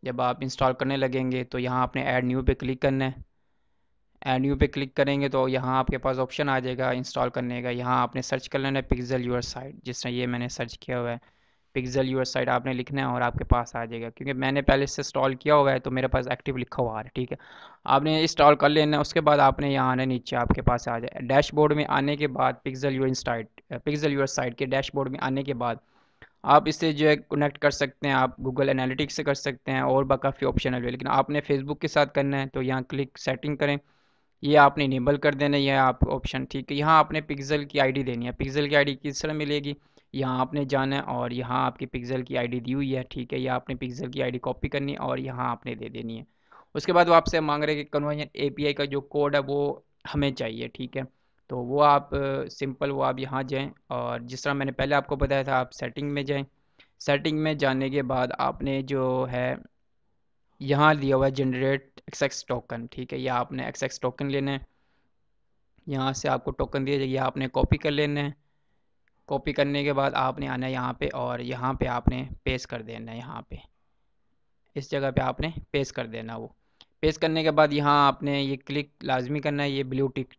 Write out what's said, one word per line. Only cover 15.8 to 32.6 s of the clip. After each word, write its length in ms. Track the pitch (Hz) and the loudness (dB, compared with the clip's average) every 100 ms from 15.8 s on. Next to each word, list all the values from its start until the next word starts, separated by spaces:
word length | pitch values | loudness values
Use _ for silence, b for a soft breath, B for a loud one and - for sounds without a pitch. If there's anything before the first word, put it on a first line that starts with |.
तो 100 | 139 | -2
मेरे 180 | 131 131 | -2 0
पास 200 | 139 127 | 0 -2
एक्टिव 280 | 123 - 127 | -4 -4 -6
लिखा 260 | 123 - | -6 -2
हुआ 180 | 120 110 | -2 -4
है, 100 | 120 - | -8 -6
ठीक 140 | 127 | -6
है। 60 | - B B B B - | -8 B B B B 2
आपने 340 | 135 147 156 | 2 4 2
इंस्टॉल 320 | 160 - 147 | 0 6 8
कर 140 | 147 143 | 8 6
लेना 280 | 151 151 151 | 4 4 2
है, 40 | |
उसके 200 | 147 - | 2 2
बाद 180 | 151 147 | 4 6
आपने 320 | 139 131 143 | 6 4 0
यहाँ 180 | 135 127 | 0 0
आना 100 | 127 | 0
है, 60 | 131 | 0
नीचे 280 | 127 - 123 | -2 -2 -2
आपके 260 | 120 - | 0 2
पास 260 | 120 123 - | 2 2 -2
आ 100 | 117 | -6
जाए। 220 | 117 - | -6 -8
डैशबोर्ड 500 | 123 135 147 147 151 | 2 4 4 4 4
में 120 | 147 151 | 4 2
आने 300 | 139 139 147 | 2 2 0
के 100 | 147 | -2
बाद 320 | 131 131 127 - | 2 0 0 -8
Pixel 320 | 131 139 131 | -4 -2 0
Your 140 | 131 131 | 0 0
Site, 640 | - 117 110 - _ 123 | -2 -4 -6 -16 _ -6
Pixel 360 | - 147 147 139 | -4 0 0 2
Your 140 | 135 | 0
Site 240 | - 123 | 0 -4
के 120 | 120 135 | -4 -2
डैशबोर्ड 460 | 135 135 143 131 | -2 -2 -4 -4
में 60 | 135 | -4
आने 220 | 131 135 | -2 -2
के 120 | 135 127 | -4 -4
बाद 240 | 120 117 _ b b b b _ - | -4 -4 _ b b b b _ 6
आप 220 | 147 147 | 6 6
इसे 240 | 151 165 | 0 0
जो 140 | 147 151 | 4 4
है 60 | 151 | 4
कनेक्ट 400 | - 147 147 143 | 2 0 0 2
कर 120 | 147 | 2
सकते 380 | 139 139 - 143 | 2 -4 -2 0
हैं, 60 | |
आप 220 | 135 131 123 | 2 2 0
Google 320 | 135 127 139 | -6 0 2
Analytics 400 | 135 127 131 147 | 2 0 -2 -4
से 120 | - | -2
कर 100 | 143 | -2
सकते 380 | 135 - 127 - | -2 -2 -6 -4
हैं 100 | 131 | 0
और 220 | 131 131 | 2 2
भी 120 | 135 135 | 4 2
काफ़ी 240 | 135 135 135 | 0 0 0
ऑप्शन 280 | 123 135 | 0 0
है, 60 | 127 | -2
लेकिन 260 | 120 127 131 | -4 -6 0
आपने 300 | 135 139 147 | 2 2 0
Facebook 400 | 143 143 139 147 | 0 -2 0 -4
के 80 | 160 | 0
साथ 180 | - 143 | 2 2
करना 300 | - 139 139 | 2 0 0
है 100 | 135 | -2
तो 160 | 135 | -4